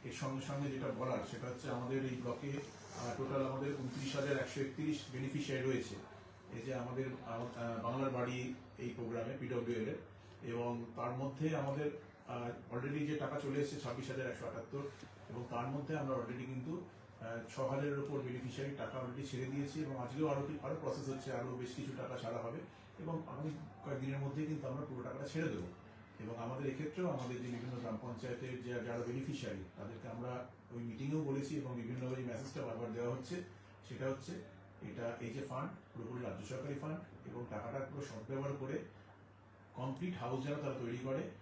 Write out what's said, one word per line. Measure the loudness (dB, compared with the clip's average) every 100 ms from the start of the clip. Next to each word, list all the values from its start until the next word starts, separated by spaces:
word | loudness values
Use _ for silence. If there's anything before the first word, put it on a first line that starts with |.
এর | -6
সঙ্গে | -2 -2 0 0
সঙ্গে | 2 2
যেটা | 2 0
বলার | 2 2 2 2
সেটা | -2 -2
হচ্ছে | -2 0
আমাদের | 0 2 4 4
এই | 2
ব্লকে, | 0 0 0 0
আহ, | -2 -8 -8 -4 -2 2
টোটাল | 4 4 4
আমাদের | 4 2 2
ঊনত্রিশ | 0 0 2 4
হাজার | 6 6
একশো | 4 2
একত্রিশ | 2 4 4 4 0
বেনিফিশিয়ারি | 0 2 2 4 4 6
রয়েছে। | 4 2 -4 -6 -12 -14 -16 -8
এই | -4
যে | 0 0
আমাদের, | 0 2 0 0 -2
আহ, | -2 -2 0 0 2
বাংলার | 2 4 4
বাড়ি | 4 2 2 0 -2 -6 -4
এই | -4
প্রোগ্রামে | 0 0 2 4 2
পিডব্লিউএল | 4 2 4 4 4
এর | 0 -4 -14 -14 -8
এবং | -2 2 2 2 -2 0
তার | 2
মধ্যে | 4 2 4 4 4
আমাদের, | 4 4 2 2 -8 -16 -4
আহ, | -2 0 -2 -2 0
already | 2 2
যে | 4 4
টাকা | 2 2
চলে | 2 4
এসেছে | 2 0
ছাব্বিশ | -2 -2 -2
হাজার | 0 0
একশো | 0 -4
আটাত্তর | -4 -4 -4 -4 -6 -14 -14 -8
এবং | -4 -2
তার | 0 2
মধ্যে | 0 2 2
আমরা | 4 2
already | 2 -2 -2
কিন্তু, | -2 0 -2 -4 -12 -16 -8
আহ, | -4 -4 -4 0
ছ |
হাজারের | 2 4 4 2
উপর | 2 0
বেনিফিশিয়ারি | 0 -2 -2 -2 -2 0
টাকা | -2 0
already | -2 -2 -2
ছেড়ে | 0 0
দিয়েছি | 2 0 0
এবং | 0 0
আজকেও | -2 4 6
আরও | 6
কি, | 2 0
আরও | 0 0
প্রসেস | 2 2 0
হচ্ছে, | 0 0
আরও | 0 0 0
বেশ | -2 -2
কিছু | -2 -2
টাকা | -2 -2
ছাড়া | 0 0
হবে | 0 -2 -6 -12 -16 -6
এবং | 0 0 0
আগামী | -2 -2 -2 -6 -8 -2
কয়েকদিনের | 0 2 2
মধ্যেই | 2 2 2
কিন্তু | 2 0
আমরা | -2 -2
পুরো | -4
টাকাটা | -4 -2 -2
ছেড়ে | 2 2
দেবো। | 2 -4 -6 -14 -16 -16 -8
এবং | -6 -2
আমাদের | -2 0 0
এক্ষেত্রেও | 0 -2 2 2
আমাদের | 2 0 -2
যে | -2
বিভিন্ন | -2 -2 -2
গ্রাম | 0 -2
পঞ্চায়েতের | -2 -4 -2 -2 -2 -2
যে, | 0
যারা | 0 0 0
বেনিফিশিয়ারি | 0 0 0 0 0 -2 -6 -6
তাদেরকে | -6 -6 -6
আমরা | -4 -2 -2 -4 -10 -8
ওই | -4
মিটিংয়েও | -2 0 2 4
বলেছি | 4 2 2 0
এবং | 0 0
বিভিন্নভাবে | 0 0 0 0
যে | 0
মেসেজটা | -2 -2 -2
বারবার | -2 0 -2
দেওয়া | 2 2 2
হচ্ছে | 0 -2 -4 -10 -16 -16 -8
সেটা | 0 0
হচ্ছে | 0 -2 -6 -6 -12 -16 -10
এটা, | -6 -2 -2 0
এই | -2
যে | -2
ফান্ড | -2 0 -2 -4 -10
পুরোপুরি | -6 -4 -2
রাজ্য | -2 -4 -4
সরকারি | -2 -2 -2
ফান্ড | 0 -2 -6 -12 -8
এবং | -6 -2
টাকাটা | -2 0 -2
পুরো | -2 -2
সদ্ব্যবহার | -4 -6 -2 0 0 0
করে | 0 -2 -2 -12 -18 -18 -18 -20 -20 -20 -14
কমপ্লিট | -4 -2 0 0 0
হাউস | 0 2
যেন | 2 2
তারা | 2
তৈরি | 0 0 0
করে। | 2 2 0 -6